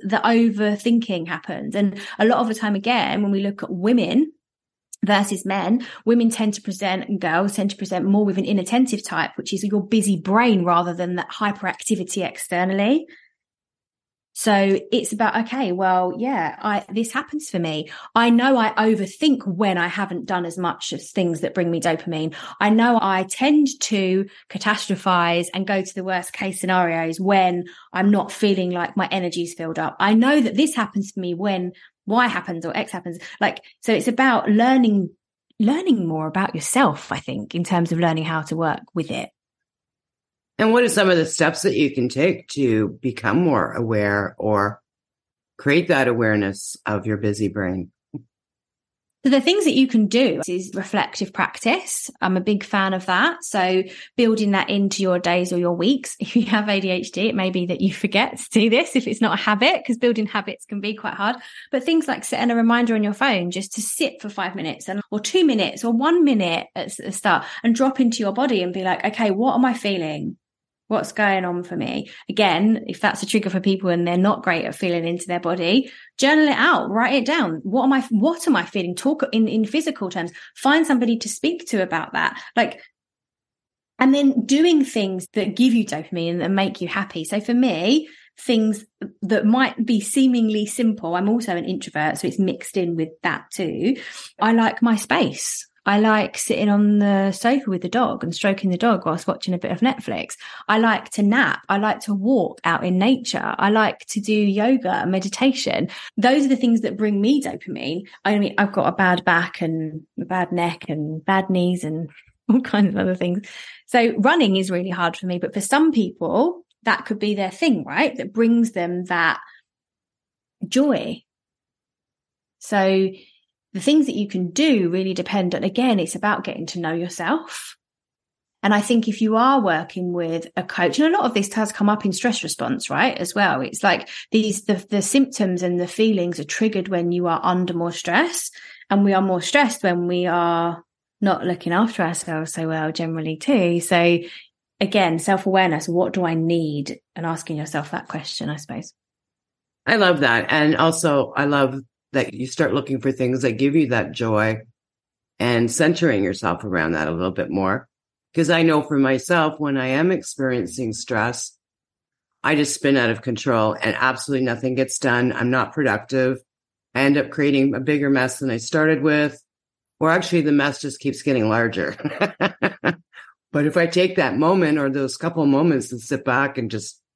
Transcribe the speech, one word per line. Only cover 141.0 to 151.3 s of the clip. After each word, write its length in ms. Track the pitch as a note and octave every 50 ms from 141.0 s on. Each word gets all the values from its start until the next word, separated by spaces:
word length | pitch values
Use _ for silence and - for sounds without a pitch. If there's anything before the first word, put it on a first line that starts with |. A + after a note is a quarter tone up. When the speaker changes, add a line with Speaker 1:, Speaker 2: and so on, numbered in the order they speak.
| _ _ _ -
Speaker 1:
not 260 | G#3 G3 F#3 - -
looking 280 | F3+ F3 F3 - E3+ E3+
after 280 | F#3 A3+ A3+ - -
ourselves 520 | F3+ D#3+ E3+ - - - D#3+ D#3 D#3+ D#3+ -
so 160 | E3+ D#3+ D#3+
well 240 | D#3+ D#3 D#3 D#3 D#3
generally 420 | - E3 D#3+ E3 D#3+ D#3 D#3 D#3+
too. 460 | D#3 - - C#4+ A3+ F3+ F3 E3+ F3
So 380 | E3+ - F#3 E3+ E3+ F3 E3+ E3 E3+ - - - - _ _ _ _ _ _ -
again, 400 | G3+ G3+ G3+ G#3 F#3+ E3+ E3 E3
self-awareness, 720 | - - G3 F#3+ F#3+ G3 F#3 F#3+ F#3+ F3 D#3 D3+ D#3 -
what 240 | E3 F3 F#3 - -
do 100 | F#3+ F3+
I 100 | E3 E3
need? 680 | E3 D#3+ E3 E3+ E3+ D#3+ D3+ D3 D3 C#3 - - - _ _ -
And 120 | - E3+
asking 320 | E3 E3 D#3+ - - D#3+
yourself 340 | D3 D3+ D3+ - D3+ D3 -
that 160 | - - -
question, 420 | - - D3+ - - - - - -
I 60 | D3+
suppose. 380 | D3 - - - - E3+ - - _ _ _ _ _ _ _ _ _ _ _ _ _ _ _ _ _ -
Speaker 2:
I 120 | - A3+
love 240 | A3 G3+ F3+ F3 D3
that. 260 | C#3+ B2 A#2 A#2 - -
And 280 | C3+ D#3 D3+ D3+ D#3
also 560 | - D3+ E3 D#3+ E3 - D#3+ C#3+ C#3 B2 -